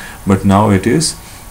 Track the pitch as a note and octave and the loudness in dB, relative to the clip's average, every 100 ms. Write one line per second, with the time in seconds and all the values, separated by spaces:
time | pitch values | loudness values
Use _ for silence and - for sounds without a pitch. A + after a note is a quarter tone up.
0 | - - - G2 G2+ G2 G#2+ F#2+ A2+ D3+ | -18 -8 -2 0 2 2 2 0 0 0
1 | D#3+ - - - - | -2 -8 -16 -20 -8